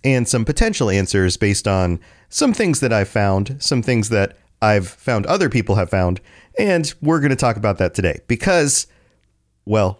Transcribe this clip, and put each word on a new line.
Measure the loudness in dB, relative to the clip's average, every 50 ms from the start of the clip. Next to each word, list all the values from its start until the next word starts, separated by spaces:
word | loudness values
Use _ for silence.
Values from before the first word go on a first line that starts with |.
| 0
and | 0 2 2 0 0
some | -2 -2 -2
potential | -2 0 0 0 0 0 0 0 0
answers | 2 0 0 0 0 0 2 2 0
based | 0 0 0 0 0 0
on | 0 0 0 2 0 -2 -4 -6 -14 -20 _ _ _
some | -4 0 0 0
things | 0 0 0 0 0 0
that | 0 0
I've | 0 0 0 0
found, | 0 0 0 2 0 0 -2 -4 -8 -8
some | -4 -2 -2 -2
things | 0 0 0 0 0 0
that | 0 0 0 -2 -4 _ _ _ _ -2
I've | 2 2 2 2 0
found | -4 -10 _ -4 -2 -2 -2 0
other | 0 0 0 0 0
people | 0 -2 0 0 0
have | 0 0 0
found, | 0 0 0 0 -2 -4 -8 -16 -20 -20 -20 _ -4 -2
and | 0 2 2 0 0 -4 -6 -6
we're | -6 -4 -2 0
gonna | 0 0 0
talk | 2 0 0 0
about | 0 -2 -2 0 0
that | -2 -2
today | -2 -2 -2 -2 -2 -4 -4 -6
because, | -4 -2 0 2 2 2 2 2 0 -2 -4 _ _ _ _ _ _ _ _ _ _ _ _ _ _ _ -6
well, | 0 0 2 2 0 -2